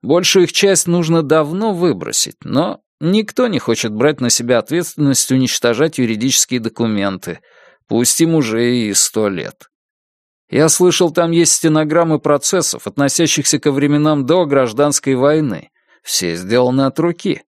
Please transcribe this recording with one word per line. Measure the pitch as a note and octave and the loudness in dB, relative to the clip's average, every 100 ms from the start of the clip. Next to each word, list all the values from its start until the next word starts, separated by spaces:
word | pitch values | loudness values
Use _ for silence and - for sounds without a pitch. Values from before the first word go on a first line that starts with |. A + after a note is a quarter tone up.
Большую | D#3+ E3 F#3 G3 F3 | 2 0 2 2 2
их | |
часть | - G3 F#3+ - | 2 2 2 0
нужно | F3 D#3+ E3 | 0 2 0
давно | C#3+ D#3+ D3 F3 A3 | 2 0 0 -4 -4
выбросить, | F3+ F3 G2+ C#2 - - - | 0 -2 -2 -4 -4 -6 -8
но | - C3 F3 - _ _ | -4 -2 -2 -6 _ _
никто | D#3+ G#3 G#3+ - B3 | 0 0 -2 -2 -2
не | F#3 | -2
хочет | - A2+ A#2 | -2 -4 -4
брать | G#2+ C#3 D3 | 0 0 0
на | B2 | -2
себя | - A#2+ A#2+ | -2 0 0
ответственность | G#2+ E3 E3 - C#3+ B2+ - | 0 -4 -4 -2 0 0 0
уничтожать | C3 B2+ - A#2+ A2+ D#3 - | 0 0 0 0 0 -2 0
юридические | A#2+ G#2+ B2+ B2+ - B2+ | -2 0 0 0 -2 -4
документы, | A2+ - A#2 G#2 G2 F#2 - E2 _ _ _ _ _ | -6 -4 -2 0 -4 -6 -10 -14 _ _ _ _ _
пусть | A2+ B2 - | 0 0 0
им | E3 D#3+ | 2 2
уже | A#2 A2 A#2+ B2 | 0 0 0 0
и | G#2+ | -2
сто | G2 - A2+ G#2 | -2 -2 -2 -2
лет. | F#2 - - - _ _ _ _ _ _ _ _ | -4 -8 -14 -20 _ _ _ _ _ _ _ _
Я | - D#3+ | 2 2
слышал, | - F3+ E3 F3 | 4 2 4 0
там | D#3 E3 | 0 0
есть | E3 E3 | 2 2
стенограммы | - E3 D#3 D#3 D#3+ E3 D3+ | 2 2 2 2 0 2 0
процессов, | D3 C#3+ - F#3+ - - - | 0 0 0 -2 -2 -6 -8
относящихся | - C#3 - D#3+ - C#3 C#3 | -2 -2 2 0 0 0 0
ко | D3+ | 0
временам | C3+ C#3+ D3 D3+ D3+ B2+ | 0 0 2 2 0 2
до | F3 D#3 | 0 2
гражданской | C#3 B2 A2 D3 C#3+ - C3 | 2 0 0 0 0 -2 2
войны. | C#3 D#3 D3 F2+ - _ _ _ | 2 2 0 -4 -12 _ _ _
Все | - - F2 E2 | -6 -4 -4 -6
сделаны | F#2 A#2+ B2 C3 | 0 2 2 2
от | C3+ - | 0 0
руки. | E3+ E3+ G3+ D3 | -4 -2 -4 -6